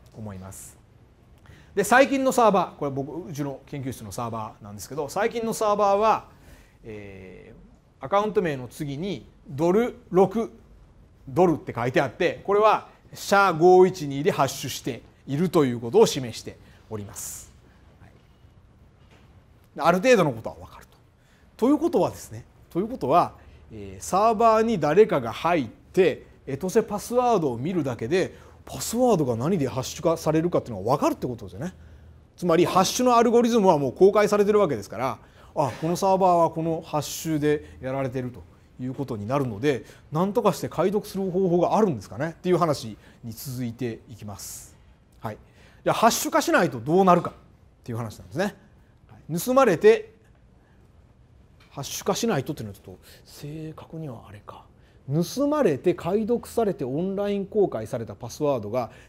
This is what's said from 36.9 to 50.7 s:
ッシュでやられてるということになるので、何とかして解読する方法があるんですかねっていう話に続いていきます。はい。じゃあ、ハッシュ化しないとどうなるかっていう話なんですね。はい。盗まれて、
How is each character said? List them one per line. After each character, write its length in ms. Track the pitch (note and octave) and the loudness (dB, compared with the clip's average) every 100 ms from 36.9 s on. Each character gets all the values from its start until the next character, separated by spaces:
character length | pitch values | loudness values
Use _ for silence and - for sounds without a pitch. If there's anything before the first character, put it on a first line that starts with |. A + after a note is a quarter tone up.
| D3+ | -6
ッ 40 | |
シ 280 | C#3 - D#3+ | -6 -6 -4
ュ 100 | D#3 | 0
で 260 | D3 D3 D3 - | 0 0 -4 -12
や 100 | B2+ | -8
ら 120 | C3 | -4
れ 60 | C3+ | -4
て 120 | B2+ | -4
る 100 | B2+ | -8
と 120 | A2+ - - _ - | -10 -20 -20 _ -12
い 60 | B2+ | -10
う 60 | |
こ 120 | C3 C3 | -8 -6
と 120 | A#2 | -6
に 80 | G2+ | -4
な 120 | C3+ | -2
る 100 | C3 | -2
の 120 | G2+ | -4
で、 240 | C#3+ B2+ - - - | -2 -2 -6 -20 -8
何 220 | D3+ F#3+ | -2 -2
と 100 | G3+ | 0
か 100 | G#3 | 0
し 60 | E3+ | 0
て 80 | C3+ | -4
解 200 | - F3+ | -2 -2
読 160 | G#3 - | -2 -4
す 120 | F#3 | -6
る 140 | F#3+ | -4
方 180 | F3 F#3+ | 0 0
法 100 | F3 | 2
が 180 | D#3+ E3 | 2 4
あ 40 | |
る 60 | A3 | 2
ん 80 | B2 | 0
で 60 | |
す 80 | F#2+ | -8
か 80 | F#2+ | -8
ね 180 | D#3 D#3+ | -8 -6
っ 40 | |
て 80 | F3+ | 0
い 20 | |
う 60 | F3 | 2
話 400 | E3+ C#3+ A2+ G2+ - - | 2 0 -6 -14 -20 -18
に 80 | A#2 | -16
続 320 | A2 - B2+ | -14 -12 -8
い 80 | B2 | -8
て 280 | A2+ A#2+ A2 - | -6 -8 -8 -14
い 60 | A2 | -18
き 100 | G#2 | -16
ま 120 | G2 | -14
す。 380 | - - - - _ _ _ _ | -14 -16 -18 -20 _ _ _ _
は 100 | A2+ | -12
い。 60 | G#2+ - _ - - | -12 -18 _ -20 -8
じ 60 | F3+ | -2
ゃ 40 | |
あ、 20 | D3+ | 2
ハ 120 | A3+ | 2
ッ 40 | |
シ 160 | A#3 D4+ | 2 0
ュ 40 | |
化 100 | D#4 | 0
し 100 | C#4+ | 2
な 120 | D4+ | 2
い 60 | F3 | 2
と 100 | B2 | -2
ど 220 | A#2 F3 | 0 4
う 40 | F#3+ | 6
な 100 | F3 | 6
る 60 | |
か 80 | D3+ | 2
っ 20 | - _ _ _ _ | -10 _ _ _ _
て 80 | - | -10
い 40 | A#2 | -8
う 20 | |
話 200 | A#2 - | -8 -12
な 60 | F#2 | -12
ん 20 | |
で 60 | |
す 40 | B2+ | -6
ね。 180 | G3+ - - _ _ _ - | -6 -6 -20 _ _ _ -20
は 100 | - - | -20 -8
い。 100 | E3 | -6
盗 140 | A#3 | 0
ま 120 | B3+ B3+ | 4 4
れ 120 | E3 | 6
て、 340 | G#3+ A3 - - _ _ _ _ _ | 6 4 2 -20 _ _ _ _ _